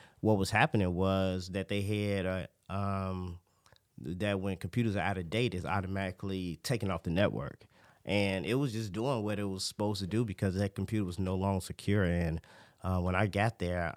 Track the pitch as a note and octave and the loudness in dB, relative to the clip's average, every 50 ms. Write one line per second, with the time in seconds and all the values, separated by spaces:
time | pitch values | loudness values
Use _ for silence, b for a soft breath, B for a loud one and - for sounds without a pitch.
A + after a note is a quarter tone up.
0 | B B B B - G#2+ A2 G2 G2 - - G#2+ C3 D#3+ - A2 G2 F2+ F2 F2 | B B B B 4 4 4 4 4 2 4 4 4 4 4 2 2 2 2 2
1 | F#2+ F#2+ F#2+ F#2+ F#2+ F#2+ F#2 F2+ F2+ F#2 F#2 G2 F#2+ - G#2 G2+ G2 G2+ G#2+ G#2 | 2 4 4 4 2 2 0 -2 -4 -4 -4 -4 -2 -2 -2 -2 0 0 -2 0
2 | G#2 G2+ G2+ G2 F#2 F#2 F#2 F#2 E2 - - _ _ - F#2 G2 G2+ G2 G2 G2 | 0 0 0 0 0 0 -2 -2 -4 -8 -12 _ _ -6 -4 -2 -2 -2 -2 -2
3 | F#2+ F#2+ F#2 F#2 F2+ F2 F2 F2 - b b b b b b b _ _ _ - | -2 -2 -4 -4 -6 -6 -8 -10 -14 b b b b b b b _ _ _ -12
4 | - C2 F2+ F#2 G#2 G#2 G2+ F#2+ F#2 G2 F#2+ F2+ - F#2 - B2 A#2 A2+ G2 G2+ | -8 -8 -4 -2 0 0 0 0 0 -2 -4 -4 -6 -4 -2 0 0 2 0 0
5 | E2 F#2+ G2+ A#2 A2 E2 G#2 A2+ B2+ A#2 F#2+ F2+ D#2+ C#2+ F2 G2 F#2+ F#2 G2 G2 | 0 0 -2 -2 -4 -2 0 0 0 0 -2 -4 -4 -2 -2 -2 -2 -2 -2 -2
6 | G2 F#2 F#2 - - G2 F#2+ F#2+ F#2 F2 E2 - - - B2+ G#2+ - G2 F#2 E2 | -4 -4 -6 -6 -6 -4 -4 -4 -4 -4 -6 -6 -4 -4 -2 -2 0 -2 -2 -2
7 | - F2+ E2 F2+ G#2 E2+ G1+ A1+ C2+ C2+ - - - b b b b b b b | -2 -2 2 2 2 2 2 -2 -6 -8 -10 -14 -20 b b b b b b b
8 | b - F#2+ G#2 G2+ G2 F#2+ F#2+ D#2+ D#2+ A2+ C3+ C#3+ C3+ G#2+ A2 A2+ G2+ F2 G#2+ | b 0 0 2 2 2 0 -2 0 0 0 0 0 0 -2 -4 -6 -4 -4 -2
9 | A2+ C3+ C#3 A2+ G#2 G#2 G#2 G2 G#2 G2+ F#2+ F#2 - - - - G#2 G#2 G#2+ F#2 | -2 0 0 0 0 -2 -2 -2 -2 -4 -4 -4 -4 -6 -2 0 0 0 0 0
10 | G2 E2+ F#2 A2+ B2 A2 F#2 - - G2 F2+ F#2+ G2+ G2 - - G2 - A2+ G#2+ | -2 0 0 0 0 0 -2 0 0 0 2 2 0 0 0 -2 -4 0 0 0
11 | G2+ F2+ F2 - F#2+ F#2 F#2+ F#2 F#2+ G2 G2 F#2+ - - - - - - G2+ G#2 | 0 -2 -2 -2 -2 0 0 2 2 2 2 0 -2 -4 -10 -6 0 2 4 4
12 | F#2+ F2 F2 F2 E2+ E2 D#2+ E2 b b b b b b b b - F#2 F#2 F2+ | 4 4 4 2 2 2 0 -2 b b b b b b b b -2 0 0 2
13 | F2 F#2 F2+ F#2 G#2+ G2+ F2 G2 G#2 A#2 - - F#2 F2 F2+ F2+ E2+ E2 - | 2 2 2 2 2 2 2 2 2 2 0 0 -2 -2 0 0 -2 -2 -4